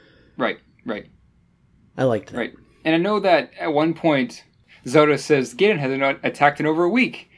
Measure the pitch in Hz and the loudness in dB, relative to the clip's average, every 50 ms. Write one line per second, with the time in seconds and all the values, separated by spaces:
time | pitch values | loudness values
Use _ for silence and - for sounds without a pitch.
0 | _ _ _ _ _ _ _ - 127 104 90 - _ _ _ _ - - 107 104 | _ _ _ _ _ _ _ -6 -4 -4 -6 -8 _ _ _ _ -12 -10 -10 -10
1 | - _ _ _ _ _ _ _ _ _ _ _ _ _ _ _ _ _ _ - | -12 _ _ _ _ _ _ _ _ _ _ _ _ _ _ _ _ _ _ -4
2 | 135 127 113 101 - - - 120 113 - - - _ _ _ _ - 160 160 165 | -2 -2 -2 -2 -6 -8 -10 -10 -10 -10 -12 -16 _ _ _ _ -4 -2 0 0
3 | 175 202 214 202 190 190 170 147 127 - - - - 165 147 147 156 170 151 - | 0 -2 -2 0 2 2 2 2 2 -2 -8 -8 -4 0 2 2 2 2 0 0
4 | - 160 147 135 123 120 - - - _ _ _ _ _ _ _ - 127 127 156 | 0 0 2 0 0 -4 -8 -14 -20 _ _ _ _ _ _ _ -6 0 4 4
5 | 151 151 143 - - - 151 135 123 117 - - 190 214 208 151 139 131 135 135 | 4 4 2 0 0 0 0 0 0 -2 -2 0 0 0 0 0 -2 -4 -2 -2
6 | 139 139 139 - - 127 - - 143 147 143 - 147 151 156 165 175 175 214 254 | -2 -2 -2 -2 -6 -6 0 2 2 2 2 0 -2 -2 0 0 0 0 2 0
7 | 254 - - - - _ _ | 0 -2 -4 -10 -20 _ _